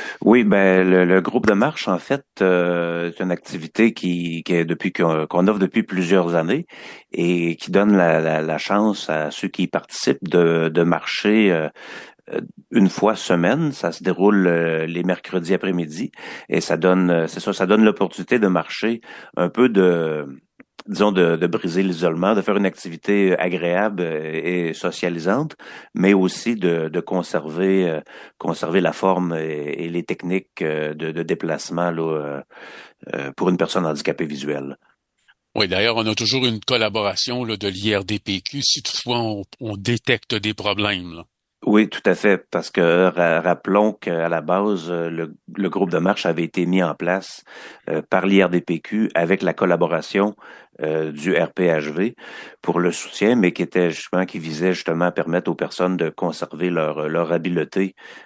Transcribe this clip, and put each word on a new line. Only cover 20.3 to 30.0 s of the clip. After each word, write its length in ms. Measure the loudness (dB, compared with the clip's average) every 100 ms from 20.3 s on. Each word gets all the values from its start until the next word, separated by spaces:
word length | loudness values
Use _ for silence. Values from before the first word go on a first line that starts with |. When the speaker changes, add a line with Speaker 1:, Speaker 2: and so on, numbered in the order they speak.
| -14 _ _ -20 -20 -10
Speaker 1:
disons, 260 | 0 2
de, 240 | 4 4 4
de 100 | 0
briser 360 | -2 -2 0
l'isolement, 520 | 0 0 -2 2 2
de 80 | 2
faire 140 | 2 2
une 100 | 0
activité, 680 | -2 -12 -8 0 2 4
euh, 80 | 2
agréable, 640 | 0 -2 0 0 0 -2
euh, 300 | -4 -4 -4
et 420 | -4 -2 -2 -2
socialisante, 840 | -4 -8 -4 -4 -2 0 0 -2 -10 -20 -20 -10
mais 180 | 0 4
aussi 440 | 4 4 0 -4 -2
de, 320 | 0 0 -2
de 120 | -4
conserver, 880 | -4 -4 -2 -6 -4 -2 2 2 2
euh, 120 | -2 -8 -20 -20 _
conserver 460 | -6 -4 0 0
la 100 | 0
forme 420 | 0 0 0 -2
et, 500 | -4 -6 -6 -6 -6
et 40 | -4
les 140 | -6